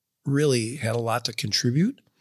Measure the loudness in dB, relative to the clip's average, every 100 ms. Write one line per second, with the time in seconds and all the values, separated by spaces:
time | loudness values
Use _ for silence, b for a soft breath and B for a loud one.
0 | _ _ -2 2 4 2 0 -4 -2 -2
1 | -2 -2 -4 -6 -4 0 0 2 2 0
2 | _ B